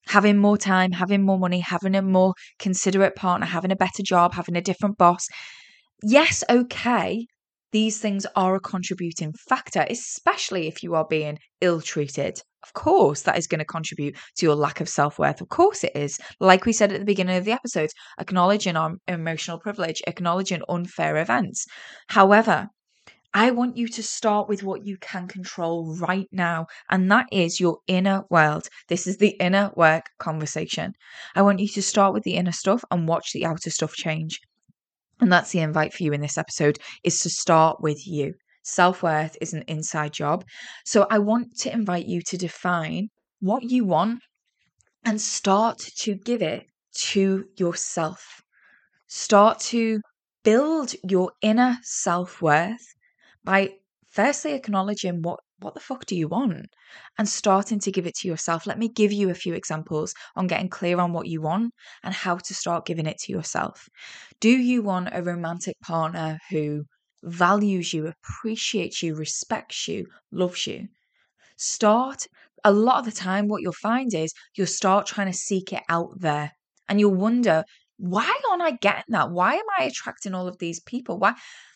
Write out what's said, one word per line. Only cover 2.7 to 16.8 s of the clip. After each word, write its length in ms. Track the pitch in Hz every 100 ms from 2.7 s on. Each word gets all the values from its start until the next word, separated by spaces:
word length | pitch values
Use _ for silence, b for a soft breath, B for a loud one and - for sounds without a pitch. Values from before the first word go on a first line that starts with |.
| 185 202 196 196 -
partner, 300 | 185 180 170
having 260 | 180 185
a 40 | 190
better 260 | 185 -
job, 320 | 196 180 175
having 200 | 180 175
a 60 | 175
different 380 | 180 180 208 202
boss. 280 | 175 175 - B B B B B B _
Yes, 420 | 214 269 320 - -
okay, 760 | 240 247 - 240 240 180 214 233 _ _ _ _
these 240 | 214 220 208
things 260 | 220 196 196 -
are 180 | 185
a 60 | 190
contributing 720 | 190 190 180 180 170 165 156
factor, 520 | 156 - 262 - 185 147
especially 800 | 240 - - - 403 - 190 156
if 160 | -
you 100 | 170
are 100 | 165
being 360 | 156 156 151 147 b _
ill-treated. 800 | 180 165 - - 147 139 139 - - _
Of 100 | -
course, 500 | - - 381 185 147
that 140 | - -
is 120 | 160
gonna 160 | 156
contribute 520 | 151 165 156 - 143 - B -
to 100 | 165
your 80 |
lack 260 | 147 143 -
of 80 | 156
self-worth. 520 | - 147 - 147 147
Of 80 | -
course 340 | - 381 415
it 80 | - -
is. 240 | 143 - B B
Like 280 | 190 185 233
we 60 |
said 200 | 220